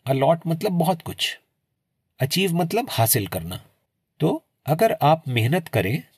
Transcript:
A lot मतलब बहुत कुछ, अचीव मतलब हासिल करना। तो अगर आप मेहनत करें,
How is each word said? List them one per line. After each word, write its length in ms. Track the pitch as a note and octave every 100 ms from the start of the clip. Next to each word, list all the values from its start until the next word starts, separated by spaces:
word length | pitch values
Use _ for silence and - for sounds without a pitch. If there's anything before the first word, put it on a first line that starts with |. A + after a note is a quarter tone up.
| C3
A 40 |
lot 240 | C3+ C#3 E3+ E3
मतलब 260 | E3 G#3
बहुत 300 | F3 E3 E3+
कुछ, 360 | - - - - _ _ _ _ _ _ _ -
अचीव 340 | C#3+ F3+ G3
मतलब 320 | E3 E3+ F#3+ -
हासिल 360 | - A2+ A#2 F#2+
करना। 380 | F#2 E2 F#2+ - _ _ _ _ -
तो 240 | D#3+ D#4 _ _ -
अगर 320 | D#3 A3+ -
आप 260 | D3 D#3+ C3+
मेहनत 400 | A#2+ A2+ F3+ E3+
करें, 340 | A2 F#2 D3 -